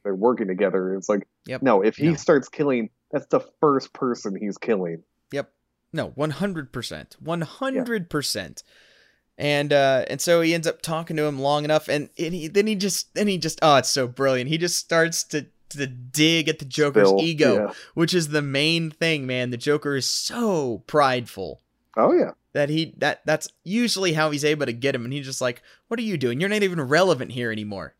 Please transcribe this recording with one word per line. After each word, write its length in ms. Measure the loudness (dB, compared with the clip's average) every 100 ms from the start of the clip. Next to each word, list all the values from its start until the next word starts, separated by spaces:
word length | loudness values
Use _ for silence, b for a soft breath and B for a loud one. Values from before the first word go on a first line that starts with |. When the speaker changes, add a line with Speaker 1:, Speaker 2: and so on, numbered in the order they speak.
Speaker 1:
they're 140 | -4 0
working 320 | 2 2 0
together. 460 | 0 0 2 -2 -4
It's 120 | -2
like, 200 | -2 -4 _ -10
Speaker 2:
Yep. 160 | -2
Speaker 1:
no, 200 | 4 4
if 120 | 4 2
he 120 | 0
Speaker 2:
No. 60 | 2
Speaker 1:
starts 320 | 4 2 2
killing, 420 | -4 0 0 -4 _ _
that's 140 | -8 0
the 140 | -2 -2 0
first 320 | 2 2 -2
person 420 | -6 -4 -4 -6
he's 240 | -6 -6 -6
killing. 460 | -2 -2 -2 -8 _ _ -10
Speaker 2:
Yep. 220 | -8 -8 _ _ _ _
No, 160 | -8 -6 -4
one 140 | -4
hundred 420 | -2 -4 -4 -8
percent. 420 | -10 -10 -12 -16 -12
Speaker 1:
Yeah. 40 | -6
Speaker 2:
One 140 | -4
hundred 680 | -6 -6 -4 -4 -2 -4 -4
percent. 540 | -4 -4 -6 -8 -14 -20 b b b b b b -4
And, 320 | 0 0 2
uh, 320 | 4 4 2 0
and 100 | -2
so 200 | 2 4
he 120 | 4
ends 120 | 2 -2
up 160 | -4
talking 340 | -4 -6 -4 -2
to 60 |
him 160 | -2 0
long 260 | 0 2
enough, 240 | 2 0 0
and, 220 | -4 -4 -6
and 160 | -6
he, 140 | -4 -2
then 180 | 0 2
he 80 |
just, 400 | 0 -2 -4 -6
then 140 | -2 0
he 100 | 0
just, 220 | -4 2
oh, 140 | 4 4
it's 120 | 4
so 200 | 0 -2
brilliant. 420 | 0 0 0 0
He 80 | -2
just 180 | -2 -4
starts 460 | 0 2 2 0
to, 220 | -4 -6 -6 _ -14
to 180 | -8 -8
dig 640 | -10 -6 2 4 4 0
at 100 | -4
the 60 |
Joker's 420 | -4 0 2 6 6
Speaker 1:
Still, 140 | 4
Speaker 2:
ego, 320 | 2 4 4
Speaker 1:
yeah. 180 | 4 0 B B
Speaker 2:
which 200 | -2 0
is 140 | 0 0
the 140 | -2
main 480 | 0 0 2 0 -2
thing, 360 | -2 0 0 -2
man. 220 | -4 -4
The 60 | -2
Joker 380 | 0 0 0
is 120 | -2 -2
so 760 | -4 -4 -2 -2 0 -2 -6 0
prideful. 720 | 2 4 2 -4 -10 -10 -12 _ _ _ 2
Speaker 1:
Oh, 160 | 4
yeah. 200 | 4 2 -4 _
Speaker 2:
That 140 | -2 0
he, 260 | 0 -2 -2
that, 220 | -2 -2 -2
that's 220 | -2 -2 _
usually 520 | -4 0 0 0 0
how 180 | 2 0
he's 120 | 0
able 220 | 0 0 -2
to 60 |
get 220 | -2 -2 -2
him. 80 |
And 80 | -4
he's 140 | -8 -8
just 140 | -4
like, 200 | -4 -6 b b b
"What 140 | -6
are 20 |
you 140 | -4 -2
doing? 240 | 0 0
You're 80 | 0
not 140 | 0
even 160 | 0 0
relevant 500 | 2 4 4 2 -2
here 220 | -6 -6
anymore. 420 | -6 -8 -10 -12